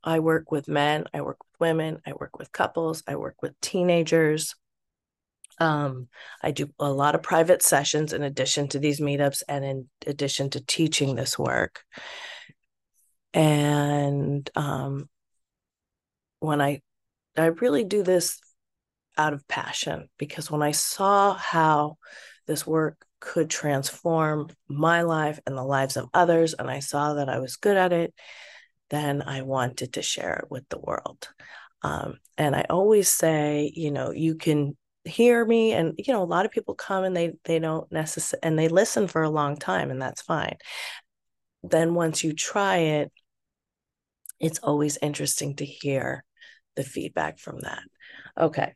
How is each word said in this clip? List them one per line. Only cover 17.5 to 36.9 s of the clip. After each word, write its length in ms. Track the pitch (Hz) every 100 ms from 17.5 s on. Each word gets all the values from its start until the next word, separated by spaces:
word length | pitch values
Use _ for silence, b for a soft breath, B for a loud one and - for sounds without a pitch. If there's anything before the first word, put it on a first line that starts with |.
| 165 247 277
do 200 | 202 208
this 360 | 185 180 170 - _ _ _ _ _ _ _ -
out 160 | 151
of 140 | 143 -
passion, 640 | - - - - - - -
because 320 | 143 - 151
when 100 | 151
I 100 | 147
saw 600 | 147 - - 196 202 202
how 640 | 190 - 165 156 151 151 156 B B B B
this 220 | - 151 -
work 360 | 160 156 156 - _
could 280 | - 175 156
transform 1000 | - 147 139 139 - 170 160 156 151 156 - _
my 340 | 143 160 170
life 380 | 170 160 151 151 -
and 100 | 131
the 60 |
lives 340 | 135 135 135 135
of 120 | 131
others, 400 | - 175 165 160
and 160 | 156 127
I 100 | 139
saw 360 | 139 143 147
that 140 | 147 135
I 100 | 131
was 160 | 131
good 220 | - 208 196
at 160 | 185
it, 200 | 170 170 - B B B B B _ _
then 320 | 147 147 143
I 200 | 143 135
wanted 520 | 131 135 123 123 127
to 80 | -
share 320 | - - - -
it 80 | -
with 160 | - -
the 80 | -
world. 500 | - - - - - _ B B B _
Um, 380 | 147 - - - _ -
and 180 | 151
I 100 | 131 -
always 400 | 175 202 214 180
say, 600 | - 160 156 147 147 147
you 160 | - 151
know, 220 | 139 131
"You 240 | - 160
can 420 | 160 165 147 143 - _ _
hear 380 | - - 240 233
me," 300 | 226 226 226
and, 200 | - 165 -
you 160 | 240
know, 80 | 233
a 40 |
lot 200 | 175 170
of 60 | 214
people 240 | - -
come 280 | - -